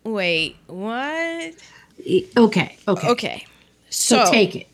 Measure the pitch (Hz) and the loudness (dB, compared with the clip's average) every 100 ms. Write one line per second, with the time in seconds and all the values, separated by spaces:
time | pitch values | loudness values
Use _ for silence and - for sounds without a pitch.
0 | 226 208 175 165 160 - - 180 214 240 | -6 -2 0 0 -2 -8 -18 -12 -8 -6
1 | 285 320 330 339 330 330 - - _ - | -6 -6 -6 -6 -10 -16 -20 -20 _ -12
2 | - 185 - 240 220 185 139 - - 190 | -2 0 2 4 4 4 -2 -6 -4 -2
3 | - 240 - - - _ _ _ - - | 0 -2 -4 -10 -16 _ _ _ -10 -4
4 | - 247 190 220 190 - - | 2 4 4 4 2 0 -16